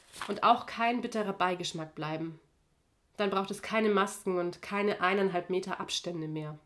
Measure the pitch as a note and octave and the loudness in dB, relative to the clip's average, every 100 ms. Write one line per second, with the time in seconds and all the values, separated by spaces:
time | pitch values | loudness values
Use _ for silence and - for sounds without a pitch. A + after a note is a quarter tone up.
0 | - - - G3+ G#3 A#3 - - A#3 A#3+ | -20 -10 -6 4 6 6 2 -2 0 0
1 | A#3+ A3 G3 G3 F3+ F3 E3+ E3 D#3 - | -2 -2 -2 0 0 0 -4 -6 -8 -6
2 | D3+ D#3+ E3 D3+ _ _ _ _ _ _ | -4 -4 -6 -10 _ _ _ _ _ _
3 | _ - G3+ F#3+ G3 G3+ - A3 G#3+ G3 | _ -2 0 0 -2 -4 -2 2 4 4
4 | G3+ - - F3+ F3 F3 - G3+ G3+ G3 | 2 0 -2 0 -2 -4 -6 -2 0 2
5 | F3+ G3 G3 F3 F3 F3+ F#3 F#3 F#3 - | 2 4 2 0 -2 -2 -2 -6 -4 -4
6 | - F3 D#3 D#3 D3+ D3+ | -4 -4 -4 -6 -6 -10